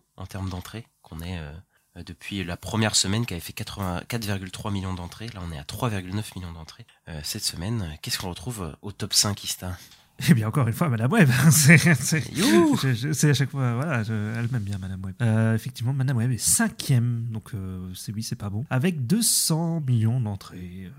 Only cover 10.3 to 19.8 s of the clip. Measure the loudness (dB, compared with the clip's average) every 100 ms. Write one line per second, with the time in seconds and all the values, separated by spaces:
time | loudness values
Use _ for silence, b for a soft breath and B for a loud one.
10.3 | 6 6 2 0 2 0 2 2 6 6
11.3 | 8 8 8 10 10 8 4 2 -2 -2
12.3 | 0 6 8 6 4 2 0 -2 2 4
13.3 | 4 2 0 -2 0 0 0 0 -2 -2
14.3 | -2 -2 -2 -2 -6 -6 -6 -8 0 2
15.3 | 4 4 2 -2 -4 -2 0 0 2 0
16.3 | 0 2 2 0 -2 2 2 2 -2 -4
17.3 | -8 -8 -8 -8 -8 -10 -10 -10 -8 -6
18.3 | -6 -4 -4 -2 0 0 -2 0 2 2
19.3 | 2 2 0 0 -2